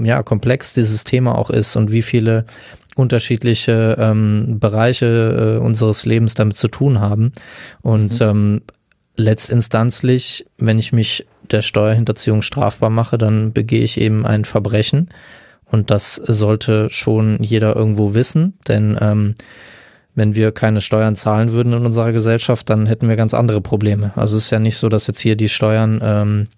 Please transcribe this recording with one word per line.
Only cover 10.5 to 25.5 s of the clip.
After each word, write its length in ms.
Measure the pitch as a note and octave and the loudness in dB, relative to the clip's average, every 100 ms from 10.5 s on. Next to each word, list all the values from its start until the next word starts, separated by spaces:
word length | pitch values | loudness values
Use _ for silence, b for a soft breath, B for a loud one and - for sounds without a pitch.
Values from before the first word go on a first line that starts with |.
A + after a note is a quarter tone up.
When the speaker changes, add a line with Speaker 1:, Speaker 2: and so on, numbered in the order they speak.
| - | -4
Speaker 1:
wenn 220 | A2+ A2 | 0 0
ich 140 | A2 | 0
mich 320 | A2+ G#2+ - - _ - | 0 0 -4 -12 _ -4
der 100 | - | -2
Steuerhinterziehung 800 | - - G#2+ A2 A2+ G#2+ - G#2+ | 0 0 2 2 0 -2 0 0
strafbar 460 | - C#3+ G#2 - A2+ | -2 -2 -2 0 0
mache, 280 | A2+ A#2 A#2+ | 0 0 0
dann 340 | A2 G#2+ A2 | 2 0 0
begehe 320 | A2 A2+ A#2 | -2 -2 0
ich 160 | A2+ - | 0 0
eben 260 | A2 G#2+ A2 | 0 0 0
ein 200 | G#2+ G#2+ | -2 -2
Verbrechen. 640 | A#2 G#2 G#2+ G#2+ C#3 F3 B B B B B _ | -2 -2 -2 0 0 -2 B B B B B _
Und 260 | A2+ G2+ | -2 0
das 240 | G#2 - - | 0 -2 -4
sollte 760 | - A2 G#2 A2 - G#2+ G#2+ | -2 0 0 0 0 0 -2
schon 520 | - - A2 A2 G#2+ | -4 -2 0 2 0
jeder 320 | G#2+ A2 G#2+ A2+ | 0 0 0 2
irgendwo 380 | A2 G#2 G#2 | 0 2 0
wissen, 400 | G#2+ B2+ D#3 F3 - - | 0 0 0 0 -2 -2
denn, 300 | G#2+ G#2+ A2 | 0 0 0
ähm, 340 | G#2 G#2+ G#2 G#2+ B B B B B B B - | 0 0 0 -4 B B B B B B B -2
wenn 200 | G#2+ G#2 | 0 2
wir 160 | A2 | 0
keine 280 | G#2+ A2 G#2+ | 0 0 0
Steuern 340 | - G#2+ A2 G#2+ | 0 0 0 0
zahlen 360 | A2 G#2+ A2+ | -2 0 0
würden 220 | A#2 A#2+ | 0 0
in 120 | A#2+ A#2+ | 0 0
unserer 280 | A2+ A#2 | 0 0
Gesellschaft, 560 | A#2 A2 A#2 - A#2+ - | 0 0 0 0 -2 0
dann 160 | G#2+ G#2+ | 0 0
hätten 240 | A2 A#2 | 0 0
wir 60 | A2 | 0
ganz 180 | A2 | 0
andere 260 | A#2 A#2 G#2 | 0 0 0
Probleme. 500 | F#2 G#2+ G#2+ G#2 G#2+ G#2+ | -2 -2 0 0 -2 -2
Also 220 | G#2+ G#2+ | -2 0
es 80 | - | 0
ist 40 | |
ja 100 | A2 | 0
nicht 180 | A2 G#2+ | 0 0
so, 100 | A#2+ | 0
dass 200 | G#2 - | 0 -2
jetzt 120 | G2+ | -2
hier 160 | A#2 G#2+ | 0 0
die 140 | |
Steuern, 500 | A2 | 0